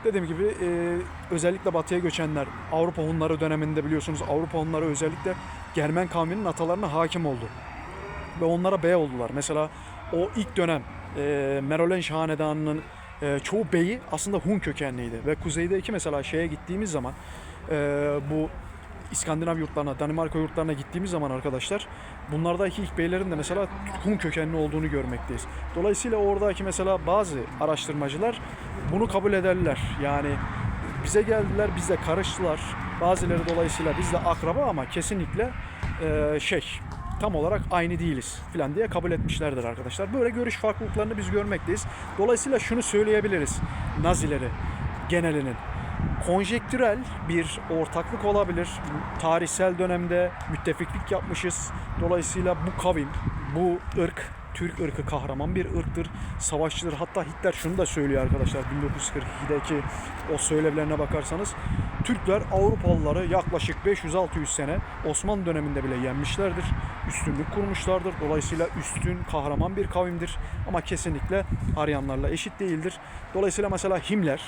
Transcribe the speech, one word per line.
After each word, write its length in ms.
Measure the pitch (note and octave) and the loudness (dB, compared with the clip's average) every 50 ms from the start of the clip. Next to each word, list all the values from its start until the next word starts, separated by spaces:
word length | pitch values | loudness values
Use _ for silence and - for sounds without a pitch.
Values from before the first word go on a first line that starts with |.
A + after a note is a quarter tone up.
| - | 2
Dediğim 220 | A3+ G3+ G3 F3 | 2 2 2 0
gibi, 180 | D#3+ E3 E3 G3 | 0 0 2 2
e, 520 | G#3+ G#3+ - F3+ F3 F3 E3+ E3+ F3 F3 F3 F3+ - - - - - | 0 2 0 0 0 2 2 0 0 0 -2 -4 -6 -10 -12 -4 -2
özellikle 440 | F#3 E3 D#3+ F3 F#3+ F#3 - G3 E3 | -2 2 2 2 2 2 0 0 2
batıya 260 | E3 D#3 - F3+ F3 | 2 0 2 0 2
göçenler, 460 | F3 E3 - - D#3+ D3+ D3+ D3 C#3 B2+ - - - - | 2 0 0 0 -2 0 0 -2 -2 -4 -6 -10 -6 -2
Avrupa 300 | D#3+ D#3+ E3 F3 D#3+ E3+ | 2 2 2 2 2 0
Hunları 380 | D#3 D#3 D#3+ D#3+ D#3 D#3 D#3+ D3 | -2 0 2 2 2 2 2 2
döneminde 440 | D#3+ D#3 D#3 D#3 D#3 D3+ D3+ D#3 C#3+ | 2 0 2 0 0 0 0 0 0
biliyorsunuz 380 | D3 D#3 D3+ - - D#3 D3 - - | 0 0 0 0 -2 -4 -4 -2 0
Avrupa 280 | C#3+ D#3 E3 E3 - E3 | 0 0 0 0 0 -2
Hunları 260 | D#3 D#3+ D#3+ D#3 E3 | 0 0 0 0 0
özellikle 500 | D#3+ D3 C#3+ D#3+ D#3 - - - F#3+ F#3 F#3+ - - - - - - - | 0 0 0 0 -2 -2 -2 -4 -4 -4 -4 -8 -10 -12 -12 -12 -4 -2
Germen 340 | E3 D3+ D3+ D#3+ F3 F3+ D#3+ | 0 0 2 2 0 0 0
kavminin 360 | E3 E3+ E3 E3 F3+ G#3+ G#3+ | 0 0 0 0 0 -2 -2
atalarına 480 | F3 D3+ - E3+ D#3+ F3 G3 G#3+ D#3+ | -2 0 0 0 0 2 0 0 0
hakim 340 | C#3+ D#3+ E3 D#3 - F3 E3 | 2 2 0 2 0 0 0
oldu. 180 | D3 C3 A#2 A2+ G#2 - - - - - - - - - - - - - - - - - E3+ | 0 0 -2 -6 -8 -10 -12 -12 -12 -12 -12 -12 -12 -12 -12 -10 -10 -10 -10 -10 -10 -4 0
Ve 40 | E3 | 2
onlara 380 | E3 E3+ E3+ F3+ F#3+ F#3+ F3+ | 2 4 4 4 4 4 4
bey 120 | D#3 E3+ F3+ | 6 6 6
oldular. 360 | F3 D#3 C#3 B2+ B2 A#2+ A2 B2 | 6 4 2 -2 -4 -4 -2 -2
Mesela 340 | C#3+ C#3+ - D#3 D3+ D3+ D3+ - - - - - - - - | -4 -2 0 0 0 0 -2 -4 -12 -14 -14 -14 -12 -8 -4
o 160 | - E3+ F3+ G#3+ - | 0 0 0 0 0
ilk 200 | A3+ G3+ - - | -4 -4 0 0
dönem, 260 | G3 F3 E3+ D#3+ C#3 A#2 - - - - - - | 2 2 4 2 0 -2 -6 -12 -12 -12 -8 -4
e, 440 | C3+ C#3+ C#3+ D3 C#3+ C#3 C3+ C#3 C#3 C3+ C3+ | -2 0 0 2 2 2 0 0 0 0 0
Merolenj 420 | D#3 D#3+ E3+ F3 F#3 F#3 D#3+ - | 2 4 4 4 2 0 0 -2
hanedanının, 720 | D3+ D#3+ D#3+ D#3+ D#3 D3 D#3 D3+ D3+ D#3 D3+ D3+ D3+ D#3+ - - - - - - - - | 0 0 0 0 0 0 0 0 0 0 0 0 -2 -2 -6 -10 -14 -16 -16 -16 -8 -4
e, 160 | D3 C#3+ C#3 C#3 | -2 0 0 0
çoğu 260 | - - F#3+ G#3+ A3 C#3 | 0 0 0 0 2 2
beyi 280 | F#3+ E3+ E3+ F#3 A#3 B3+ - - | 4 4 4 2 0 -4 -4 -6
aslında 240 | D#3 D#3 - G3+ G3+ | -4 -4 -2 0 -2
Hun 220 | F3 - F3 G#3+ F#3+ | 0 2 2 2 2
kökenliydi. 600 | - D#3 C#3 - D3 C3+ B2 B2 B2 A#2 A#2 A2+ A#2 | 0 -2 -2 -2 -2 -2 -2 -4 -4 -4 -6 -2 0
Ve 80 | D3 D3+ | 0 0
kuzeydeki 580 | - - E3+ C#3+ E3 E3+ F3 G3 F#3 - - | 0 -2 -2 0 0 0 0 0 0 0 -2
mesela 300 | G#3+ F3 - D#3+ D3 C#3+ | -4 -2 -2 0 -2 -2
şeye 240 | C3 - - D#3+ E3+ | -2 0 0 0 0
gittiğimiz 440 | E3 D3+ - - - F3+ G3 A3 F#3+ | 0 -2 -6 -6 -4 -2 -2 -2 0
zaman, 220 | D#3 C#3+ A#2+ C3 C#3 - - - - - - - - - - - | -2 -2 -2 -4 -6 -8 -12 -14 -14 -12 -12 -14 -14 -12 -4 -2
e, 40 | D#3+ D3 D3 C#3+ C#3+ C#3+ D3 D3 C#3+ C#3+ C#3 C#3+ | 0 0 2 2 2 2 2 2 2 0 0 0
bu 180 | D3+ D#3 D#3 D#3 - - - - - - - - - - - - | 0 0 0 -2 -4 -10 -12 -12 -14 -14 -14 -14 -14 -12 -10 -6
İskandinav 460 | - - - E3 D#3 D#3 E3 E3+ E3 E3 | -6 -4 -2 0 0 0 0 0 0 0
yurtlarına, 400 | D#3 D3 - D3+ D3 C#3+ C3 B2+ | -2 -2 -2 -2 -2 -2 -2 -2
Danimarka 400 | D3 D3+ D#3 E3 E3 D3+ - D#3+ | -2 0 0 0 0 0 0 0
yurtlarına 340 | D#3 D3 - E3 D#3+ D#3+ | 0 0 0 -2 0 0
gittiğimiz 380 | D3+ C#3 C#3 - - F3 G3 F#3+ | -2 -4 -6 -6 -4 -4 -2 -2
zaman 200 | F3+ D#3+ D3 C#3 | -2 -2 0 0
arkadaşlar 560 | C3 C3 B2+ D3 C3 B2+ - - G3 G3+ - - - - - - - - - - | -2 -2 -2 -2 -2 -2 -2 -2 -2 -4 -4 -8 -12 -14 -14 -14 -14 -14 -8 -4
bunlardaki 500 | D3+ D#3 E3 E3+ F3 F3 G3 F#3 F#3 G#3+ | -2 0 2 2 2 2 2 0 0 -2
ilk 160 | G3+ - - - | -6 -4 0 0
beylerin 320 | E3 E3+ F3+ F#3 F#3+ F#3 | 2 2 2 0 0 0
de 40 | E3 | -2
mesela 320 | D3+ D3+ - F3+ G3 G3 F#3 - - - - - - - | -2 -2 0 0 0 -2 -2 -4 -8 -8 -6 -6 -2 0
Hun 120 | G3 G#3+ | 0 2
kökenli 400 | F#3+ - D#3+ D3+ E3+ D#3 D#3 D#3+ | 2 0 -2 0 0 -2 0 0
olduğunu 340 | D#3+ D3+ D3 C#3+ D#3 D#3 D3+ | 0 0 2 0 0 0 0
görmekteyiz. 560 | C#3+ C#3 C3 B2 B2 A#2 - - B2 A#2 - - - - - - - | 0 0 0 -2 -4 -4 -4 -4 -6 -6 -6 -6 -8 -8 -8 -4 -2
Dolayısıyla 440 | E3+ F3+ G#3 G3+ - - B3 A3+ G#3+ | 2 2 2 2 2 0 0 2 4
oradaki 460 | G3+ G3+ G3+ G3 G#3 G#3 F#3 - G3 | 4 4 4 4 2 2 2 0 -2
mesela 420 | F#3+ F3 - F#3 F#3+ F#3+ F3+ D3+ | -2 -2 0 2 2 2 2 2
bazı 320 | E3 F3+ G#3 G#3 F3 D3+ C3 A#2 B2+ B2 B2+ | 4 4 4 4 2 -2 -4 -4 -6 -2 0
araştırmacılar 800 | D3+ D#3 D#3 D3 - - D3+ D3 C#3+ C#3 C#3 D#3+ G#3 A#3 A3+ - - - - - - - - - - - | 2 2 2 0 0 -4 -2 -2 -2 -2 0 0 0 0 0 -2 -8 -10 -10 -10 -10 -8 -8 -4 -2 0
bunu 160 | D#3+ G3 A3+ A3 | 2 2 2 2
kabul 240 | - G3 F#3 G#3 | 2 2 4 4
ederler. 460 | G3+ F#3+ F3+ F#3 F3+ F#3 F3+ D#3 C3 - - - - - | 4 4 4 4 4 4 4 2 2 2 -2 -2 -2 -2
Yani 260 | C#3 C#3+ C#3+ C#3+ C#3+ C#3+ C#3+ C3+ - - - - - - - - - - - - - | 0 2 2 2 2 0 0 -2 -2 -4 -4 -2 -2 -2 -2 -2 -4 -6 -4 -4 -2
bize 180 | - - G#3+ | 4 4 4
geldiler, 480 | G#3+ A3+ A3 A3 G3+ - - G3+ G#3 G3+ F3 | 4 6 4 2 4 2 2 2 2 2 0
bizle 200 | F3 E3 F3 F3+ | -2 0 0 0
karıştılar. 640 | D#3+ - E3 D#3+ F#3 F#3 - - - F#3 E3+ D#3 D#3 - - - - - - - - | 0 2 0 0 0 0 -2 -2 0 0 0 0 0 -2 -6 -6 -6 -6 -6 -2 2
Bazıları 400 | E3+ F3 F#3+ F#3 F3+ F3 F3 E3 D#3+ E3+ | 4 4 4 4 4 2 2 2 2 2
dolayısıyla 500 | E3+ E3+ E3+ D#3+ - - D#3+ D#3 C#3+ D#3 | 2 2 2 2 2 0 0 0 2 2
bizle 200 | F3+ - F3 E3+ | 0 2 2 2
akraba 460 | D#3 F3 E3 - - E3 E3+ C4+ D4 | 2 2 2 2 2 0 2 2 2
ama 240 | A#3+ F3+ D3 B2+ A#2+ | 2 2 0 -2 -2
kesinlikle, 600 | - F3 D#3+ - A3 F#3+ E3 D3 C3 F#3+ A3+ B3+ - - - - - - - - - - | -2 -4 -2 0 -2 -2 -2 -2 0 0 0 0 -2 -6 -8 -8 -8 -6 -4 -4 -2 -2
e, 380 | E3 D#3 D3+ D3+ D3+ D3+ D3+ D3 | 0 2 2 2 2 2 2 0
şey, 240 | - - G3 D#3 - - - - - - - - - - - - | 0 2 0 0 0 -4 -8 -8 -8 -8 -8 -8 -6 -6 -2 -2
tam 140 | G3+ G#3+ F3+ | 0 0 2
olarak 260 | D#3 D3 F3 G#3 G3+ - - | 2 2 2 2 2 0 2
aynı 280 | F3+ F3 E3+ E3+ F3 D#3+ | 2 2 4 2 2 2
değiliz 440 | F3 E3 C#3+ B2+ - - - - - - | 2 0 0 0 -2 -6 -8 -10 -10 -4
falan 220 | - E3+ C#3+ C3+ D3 | -2 0 0 2 2
diye 120 | F#3+ A3+ | 0 0
kabul 240 | G#3 - F3 E3 F3+ | 2 0 0 2 2
etmişlerdir 520 | E3+ D#3 - - - - D#3 D3 C3+ B2+ A#2+ | 0 0 0 0 0 0 0 0 0 0 -2
arkadaşlar. 480 | A#2 A#2 B2+ B2+ B2 - - G3 G3 A3+ | -2 -4 -4 -6 -6 -4 -4 -4 -2 2
Böyle 160 | C#4 A#3+ A#3+ | 2 2 2
görüş 260 | A3 A#3+ A#3+ A#3+ - | 2 0 0 -2 0
farklılıklarını 600 | - - G#3+ G#3 - A3 G#3 - A3 G#3+ A3 A3+ | 2 2 2 2 0 -4 -2 0 0 0 0 0
biz 140 | G#3 G3 F3+ | -2 -2 2
görmekteyiz. 560 | G3+ G3+ G3+ G3+ G3 D#3 - E3 F#3 G#3 - - - - - - - - | 2 2 2 2 0 0 0 0 -2 0 -2 -6 -8 -8 -10 -6 0 2
Dolayısıyla 400 | G3 A#3 A#3+ A#3 - C4+ C4+ G#3+ | 6 6 6 4 4 2 2 2
şunu 240 | - - A3+ A#3+ | 2 2 0 2
söyleyebiliriz 760 | - - - G#3 G#3+ G#3+ G#3+ G#3+ G3+ G#3 G3 E3+ C#3+ C3 - - - - - - - - - - | 2 4 4 4 6 6 4 4 4 4 2 2 2 0 0 -2 -2 -2 -2 -2 -2 -2 0 2
Nazileri 460 | D3+ E3+ F3+ - D#3+ D3+ D3 C3+ C3 A#2 G#2+ - - - - - - - - - - - | 4 4 4 4 2 0 0 0 0 -2 -4 -4 -4 -4 -4 -2 -4 -4 -4 -4 -2 0
genelinin. 460 | F3 F3 E3+ E3 D3+ D3 C3+ C3 A#2 - - - - - - - - - - - - - - | 2 2 4 2 2 2 0 -2 -4 -6 -6 -6 -6 -6 -6 -4 -2 -2 -2 0 0 -2 0
Konjektürel 720 | - F3 G3 G3+ F3+ A#3 A#3 G#3+ - C4 B3 B3+ A3 G#3 B3 C4 - - - - D#3 | 2 2 2 2 2 0 -2 0 -2 2 4 4 4 4 2 -2 -6 -8 -6 -4 0
bir 320 | E3 E3+ E3 D3+ - - - - E3 E3 | 2 2 2 0 -4 -8 -4 -2 0 0
ortaklık 440 | D#3+ - - E3+ E3+ - A#3 G3+ G3+ | 0 0 0 -2 -2 -2 -4 0 2
olabilir. 440 | G#3 G3+ G3+ G3+ F3+ F3 E3+ F3 - - - - - D3 - - - - - | 4 4 4 4 2 2 -2 -2 -2 -4 -6 -6 -4 -4 -4 -4 -6 -6 0
Tarihsel 600 | - E3 E3 E3+ F3 D#3 - - F#3 F#3 F3 E3+ | 4 4 4 4 4 0 2 2 2 2 4 2
dönemde 520 | F#3 F3+ F3+ F3 F3 E3+ F3 F3+ F3+ F3+ - - - - | 2 2 2 0 0 2 2 2 2 2 -2 -6 -6 -4
müttefiklik 600 | D#3+ D3+ - E3+ D3+ - E3+ - - - - - | -4 -2 0 -2 0 0 -2 -4 -4 -6 -2 0
yapmışız. 580 | G3 F3+ - - E3+ - - F3 - - - - - - - - - - | -2 -2 0 -2 -4 -2 -2 -2 -2 -2 -6 -6 -6 -8 -6 -6 -2 0
Dolayısıyla 540 | E3+ E3+ F3+ F3 D#3+ - - F#3 F3+ F3+ F3+ D3+ D#3+ | 2 2 2 2 2 0 -2 2 2 2 2 2 0
bu 160 | F#3 F3 - | -2 -2 0
kavim, 260 | - F3+ F3+ D#3+ C#3 C#3+ D3+ - - - - - - - C#3+ | 2 2 2 2 0 -2 -4 -2 -2 -2 -2 -2 -4 -2 0
bu 220 | D#3+ F#3 F3+ F3 F3+ - - - G3 | 2 4 4 2 2 -2 -2 0 2
ırk, 260 | E3+ E3 - - - - - - - - - | 2 2 0 -6 -8 -8 -10 -12 -10 -10 -6
Türk 260 | - F3+ E3+ - - | -4 -4 -4 -2 -2
ırkı 260 | E3+ D3 C3 - C#3 | -2 -2 -2 -4 -4
kahraman 480 | - D#3 C#3 B2+ C#3+ C3+ C3+ D3 D#3+ F#3 | -2 -2 -2 -2 -2 -2 -2 -2 0 0
bir 100 | F#3 F3 - - | 0 0 0 0
ırktır, 360 | D#3+ D#3 - - E3+ E3 E3 - - - - - - | -2 -2 -2 -2 -2 -4 -4 -6 -8 -6 -6 -6 -4
savaşçıdır. 540 | - - D#3 D3 D#3+ D#3 - - - E3+ | -2 0 2 2 2 2 0 -2 -2 -2
Hatta 300 | D3 C#3 E3+ - - G3 D#3+ | -2 -2 -4 -2 -2 -2 -2
Hitler 280 | C#3+ D#3+ - - F#3 | -2 -6 0 0 0
şunu 260 | E3 - - D#3+ F3+ F#3+ | 0 2 -2 -2 2 2
da 80 | F3 | 0
söylüyor 360 | - - D#3+ C#3+ C#3 C3+ C3+ | 2 2 0 2 4 4 4
arkadaşlar, 400 | C3 C3 C3+ C3+ C3 - - C#3 C3 - | 4 4 4 4 2 2 0 0 -2 -2
bin 120 | C#3 C#3+ C#3+ C#3+ | -2 -2 0 -2
dokuz 140 | C#3 C#3+ | -2 -2
yüz 100 | - - | -4 -4
kırk 120 | - C#3+ C3 - - - C#3+ | -4 -4 -6 -6 -6 -6 -2
ikideki 380 | D3 D3+ C#3 - - D#3 C#3+ C3+ D3 - - - - - - - - D#3 | 0 0 0 0 0 -2 -2 -2 -2 -6 -6 -8 -8 -8 -8 -4 -2 -2
o 40 | C#3 | 0
söylevlerine 600 | - - D#3+ D#3 D#3 D#3 D3 D#3 D3+ D3+ D3+ D3 | 0 2 2 4 4 4 2 2 0 2 2 0
bakarsanız, 560 | D3 C#3+ - D3+ C3+ - D#3+ E3+ G#3 - - - - - - - - - - - - | 0 0 0 -2 -2 -2 -2 -2 -2 -4 -4 -4 -2 -2 0 0 0 -2 -2 -2 0
Türkler 380 | - A#3+ - - F#3+ F#3+ G#3+ G#3 - | 0 0 0 2 2 4 4 2 2
Avrupalıları 720 | G3 F#3+ G3 G#3 A3 - F#3 F3 F3 E3 D3+ D3 D3+ F3 F#3 | 4 6 6 6 6 4 4 4 4 4 4 2 2 2 2
yaklaşık 600 | E3 F3+ F#3 E3+ E3+ F3 D#3+ - - D#3 - - | 4 2 2 2 2 0 0 0 0 -2 0 2
beş 180 | G3 G3+ G3 - | 2 2 2 0
yüz 100 | D#3+ D3+ | 0 2
altı 240 | F#3 F3+ D#3 - E3 | 2 2 2 0 -2
yüz 100 | D3 - | -2 0
sene 280 | - - C#3+ C#3 E3 G#3 - - - - - | -2 -2 0 0 0 -2 -2 -4 -8 -4 -2
Osmanlı 400 | D#3 D3 - - G3 G#3+ G3 F#3 | -2 0 0 0 0 0 0 0
döneminde 380 | E3+ D#3+ D#3 D3 D3 C#3+ C#3 C3 | 0 0 0 0 0 -2 0 0
bile 120 | C3 C3 | 0 0
yenmişlerdir, 680 | B2 B2+ B2+ B2+ C#3 C#3+ - - - G3+ F#3+ E3 F3+ F3 - - - - - - - - - | 0 0 0 0 0 0 0 0 0 0 0 0 0 0 0 0 0 0 -4 -6 -4 -4 -4
üstünlük 460 | - - - D#3 C#3+ C#3 D#3 - - | -2 -2 -2 0 0 0 -2 -2 -2
kurmuşlardır. 600 | G#3 G3+ G3+ F#3+ - - F#3 F#3 F#3 F3 F#3+ E3+ - | -2 0 0 -2 -2 2 2 2 2 2 -2 -4 -2
Dolayısıyla 460 | D#3+ D3 D#3 D#3 C#3 - F3 D#3+ E3 E3 - E3+ | 0 2 2 2 2 0 0 0 0 0 -2 -4
üstün, 380 | D3 - - D3 - - C3+ F3+ - - | -6 -4 -2 0 0 0 0 -2 -4 -2
kahraman 440 | - D3+ C#3 D3 C#3+ C#3+ D#3+ F3+ F#3+ | -2 -2 0 0 2 2 2 2 2
bir 100 | G3+ G3 | 0 -2
kavimdir 500 | E3+ - F3+ F#3 F3+ F3 E3+ E3+ F3 - - - - - - - - | 0 2 0 2 2 0 -2 -4 -4 -4 -6 -6 -6 -4 -6 -4 -2
ama 120 | F#3+ E3+ | -2 -2
kesinlikle 640 | - - F#3 D#3+ - F3 D#3 C#3 - - F#3 G3 F#3+ - - - - - - | 0 0 -4 -2 0 -2 -2 -2 0 0 0 0 2 0 -2 0 0 0 2
Aryanlarla 540 | D#3 D3+ D3+ D3 C#3 C3+ C3+ C3+ C3+ C#3 C#3+ | 2 2 2 2 0 0 0 0 0 0 0
eşit 300 | D#3 D#3+ - G#3+ - - | 0 0 -4 -6 -4 -4
değildir. 340 | G3 F#3 D#3+ D#3 D#3 F#3 - - - - - - - - - | -2 0 0 0 -2 -4 -6 -6 -14 -12 -12 -12 -12 -4 0
Dolayısıyla 340 | F#3+ G3+ F#3+ - G#3 G#3 G3 | 2 2 2 2 2 0 0
mesela 280 | F#3+ F3+ - F#3+ F#3+ E3+ | 0 0 2 2 2 2
Himmler 420 | - - G#3 G#3+ F3+ D3+ C3+ - - | 2 2 2 4 4 4 2 0 -4